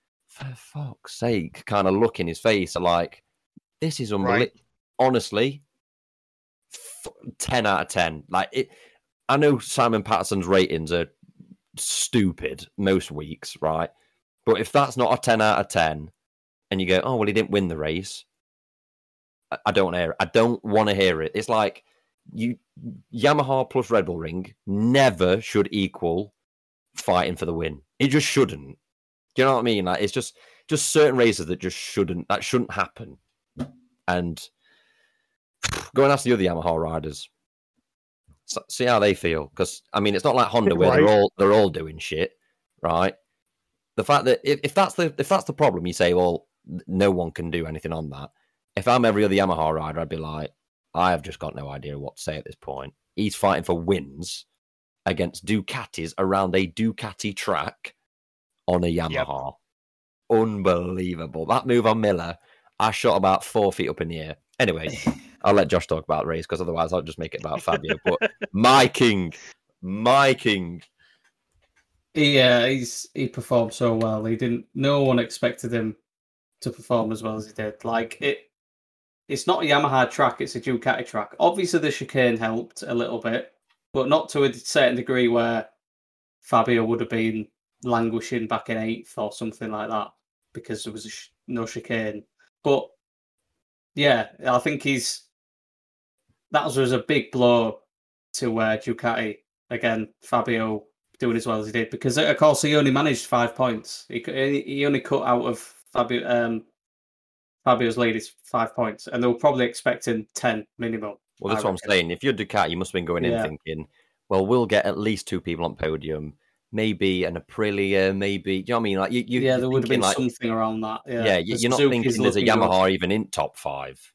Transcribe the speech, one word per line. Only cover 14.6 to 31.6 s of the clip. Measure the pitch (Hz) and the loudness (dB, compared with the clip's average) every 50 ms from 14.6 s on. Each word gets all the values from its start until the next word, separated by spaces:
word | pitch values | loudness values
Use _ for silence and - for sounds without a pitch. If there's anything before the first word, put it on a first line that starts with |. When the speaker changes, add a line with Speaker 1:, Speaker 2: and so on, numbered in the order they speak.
Speaker 1:
if | 113 - | 0 0
that's | - 143 139 131 117 | 2 2 2 2 0
not | 127 120 85 127 | 0 2 2 2
a | 123 | 0
ten | - 127 117 107 | 2 2 4 4
out | 107 107 101 - | 4 4 4 2
of | 98 - | 0 0
ten, | - 95 82 78 78 76 76 87 _ _ _ _ _ _ _ _ _ _ _ - | 0 0 0 0 0 -4 -10 -16 _ _ _ _ _ _ _ _ _ _ _ -6
and | 101 95 | -4 -2
you | 92 | 0
go, | 90 92 92 - | 2 2 2 2
"Oh, | 131 131 | 0 0
well, | 113 104 | 0 0
he | 101 | 0
didn't | 98 110 107 - | 2 0 0 2
win | 98 104 95 87 | 0 0 0 0
the | 82 78 | -2 -4
race," | 76 78 80 87 98 - - - - _ _ _ _ _ _ _ _ _ _ _ _ _ _ _ _ _ _ _ _ _ _ _ _ - | -4 -4 -4 -4 -6 -10 -14 -16 -18 _ _ _ _ _ _ _ _ _ _ _ _ _ _ _ _ _ _ _ _ _ _ _ _ -12
I, | - - - | -10 -4 -2
I | 110 | 0
don't | 95 98 95 87 87 | 2 4 2 2 2
hear | 90 85 80 | 0 -2 -2
it. | - - | 0 -2
I | 95 | -2
don't | 87 - 113 113 120 120 - - | 2 4 4 4 4 2 0 -2
wanna | 107 101 107 110 104 98 | 0 2 4 4 4 4
hear | 98 98 92 85 78 | 4 4 4 4 2
it. | 78 - - | -2 -4 -4
It's | 104 110 - | -4 -2 0
like, | 117 110 107 98 - - _ _ _ _ _ _ _ _ _ - | 2 2 2 0 -2 -8 _ _ _ _ _ _ _ _ _ -14
you, | - 110 113 120 120 - _ _ _ - - 120 95 - _ _ - | -8 -6 -4 -4 -4 -6 _ _ _ -16 -14 -14 -14 -16 _ _ -6
Yamaha | 117 110 143 151 151 135 131 135 131 127 - | 0 2 2 2 2 2 0 0 -2 -2 0
plus | - 135 117 - | -2 -2 0 2
Red | 117 107 90 | 2 2 2
Bull | 87 87 82 | 0 -4 -8
Ring | 80 78 85 92 92 - - _ - | -8 -8 -8 -8 -10 -12 -16 _ -8
never | - 98 101 110 117 127 139 135 127 98 82 92 90 92 110 | -4 -2 0 2 4 6 6 6 6 4 4 2 2 2 2
should | 110 - - 104 95 - | 0 0 0 0 2 2
equal | - 104 95 - - - - 85 82 92 104 104 _ _ _ _ _ _ _ _ _ _ _ _ - | 0 -2 -2 -2 -4 -4 -2 -2 -2 -2 -4 -8 _ _ _ _ _ _ _ _ _ _ _ _ -16
fighting | - - - 90 90 78 85 87 | -8 0 2 2 2 2 0 -2
for | - - | -4 -4
the | 85 85 | -4 -4
win. | 82 82 80 76 69 _ _ _ - | -4 -4 -6 -8 -10 _ _ _ -2
It | 135 139 | 0 2
just | 131 151 143 | 2 2 2
shouldn't. | - - 139 127 87 - 76 69 67 69 _ _ _ _ _ _ _ _ _ _ _ - | 2 2 2 2 2 0 -12 -14 -18 -20 _ _ _ _ _ _ _ _ _ _ _ 0
Do | - | 2
you | 131 | 4
know | 135 135 | 4 4
what | 117 | 2
I | |
mean? | 117 117 110 101 90 | 2 2 0 0 0
Like, | 92 92 - | 0 0 0
it's | 104 101 | -2 -2
just, | - 131 117 - - _ _ _ _ _ _ - | -2 -4 -6 -6 -12 _ _ _ _ _ _ -4
just | 156 147 - - | -2 -2 0 2
certain | - 156 151 143 131 | 4 4 4 6 6
races | 127 120 117 95 - 82 | 4 4 4 4 2 -2
that | 80 90 | -6 -6
just | - | -4